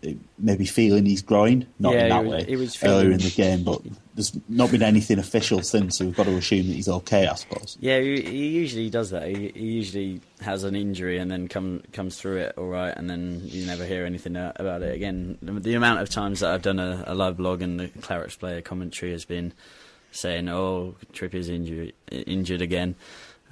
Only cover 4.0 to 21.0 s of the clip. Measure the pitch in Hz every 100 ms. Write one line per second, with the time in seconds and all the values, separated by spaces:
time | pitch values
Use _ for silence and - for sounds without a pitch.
4 | _ - 104 - - 117 123 120 107 107
5 | 104 104 95 113 - 98 87 113 95 -
6 | 92 87 98 92 85 101 92 80 95 90
7 | - 104 90 71 - - - - 127 131
8 | 135 139 - 127 147 165 160 117 113 117
9 | 107 92 80 101 101 - 110 113 104 98
10 | 98 92 - _ 101 98 98 98 101 92
11 | 92 90 90 92 90 101 95 90 - -
12 | 95 - 95 95 85 - 90 90 90 -
13 | 90 87 87 87 90 92 90 90 90 92
14 | 87 90 90 87 90 - 95 87 87 69
15 | 98 92 90 - - 104 101 117 120 110
16 | 98 - 101 95 92 92 98 95 90 92
17 | - 92 95 90 90 90 90 87 90 -
18 | - 90 - - 92 87 85 92 90 -
19 | 90 85 - 87 87 - - - - _
20 | _ - 92 85 87 87 95 92 90 87